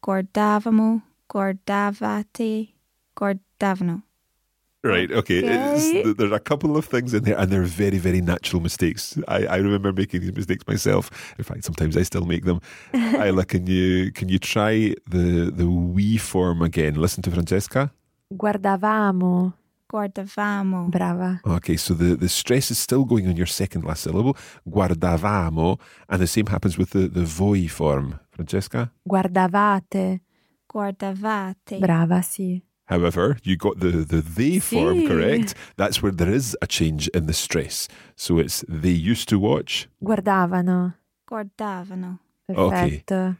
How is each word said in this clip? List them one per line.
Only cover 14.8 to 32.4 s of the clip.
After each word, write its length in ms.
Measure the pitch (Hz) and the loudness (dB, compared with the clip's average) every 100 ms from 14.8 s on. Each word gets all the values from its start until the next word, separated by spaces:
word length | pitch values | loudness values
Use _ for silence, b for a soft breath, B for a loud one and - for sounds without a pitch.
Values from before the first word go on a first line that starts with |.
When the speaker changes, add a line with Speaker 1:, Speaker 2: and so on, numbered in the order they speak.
| 110 - - | 2 -2 -4
Speaker 2:
the, 420 | 90 87 87 85 | 0 2 2 0
the 180 | 87 87 | 0 0
we 480 | 87 87 90 101 110 | 2 0 0 2 0
form 460 | - 95 90 85 | 0 0 0 2
again? 320 | 85 82 78 | 0 2 0
Listen 280 | 76 85 - | 2 0 0
to 60 | 92 | -2
Francesca. 640 | 85 85 104 - 131 139 _ _ _ _ | -2 0 0 0 -2 -2 _ _ _ _
Speaker 3:
Guardavamo. 1200 | 190 208 208 196 196 214 220 208 185 180 180 185 - _ _ _ | -4 -2 0 0 0 0 2 2 2 2 2 0 -4 _ _ _
Speaker 1:
Guardavamo. 1000 | 214 202 196 196 - 208 202 190 185 175 | -6 -6 -8 -10 -4 -2 0 -2 -2 -2
Speaker 3:
Brava. 500 | 175 180 175 185 185 | -2 -2 -2 -2 -2
Speaker 2:
Okay, 320 | - 87 - 85 | -2 -2 0 -2
so 160 | - | 0
the, 200 | 85 87 | 2 2
the 140 | 87 90 | 2 0
stress 420 | - - 127 - | -2 2 0 2
is 80 | 117 | -4
still 260 | - 131 | 0 2
going 220 | 127 113 92 | 4 2 2
on 100 | 85 | 0
your 100 | 90 | -2
second 380 | - 98 - | -2 -4 -4
last 180 | 82 80 | -6 -6
syllable. 320 | - 87 123 139 B B - | -2 0 0 -2 B B -4
Guardavamo, 1120 | 101 92 85 175 170 104 104 82 80 82 110 B B B | 0 2 2 2 2 2 0 0 0 0 0 B B B
and 120 | 95 | 0
the 40 | 90 | 2
same 200 | - 107 | 2 0
happens 320 | 95 104 82 | 0 -2 0
with 120 | 92 | 0
the, 180 | 98 92 | 2 0
the 160 | 90 | 0
voi 420 | 82 78 98 101 85 | -2 0 2 2 0
form. 540 | - 78 69 67 78 _ | 0 0 2 -2 -8 _
Francesca? 640 | - - 98 - 120 120 _ - | -12 -4 -4 -4 -4 -6 _ -2
Speaker 3:
Guardavate. 1120 | 190 185 185 185 202 208 196 - 196 185 185 _ _ _ _ _ | 0 0 0 2 2 2 0 -2 -4 -2 -4 _ _ _ _ _
Speaker 1:
Guardavate. 1080 | 220 202 196 196 190 214 214 190 190 - 196 | -8 -8 -6 -8 -6 -4 -4 -4 -10 -12 -2
Speaker 3:
Brava, 400 | 190 165 165 180 | 2 4 4 2
sì. 400 | 180 - | 0 -6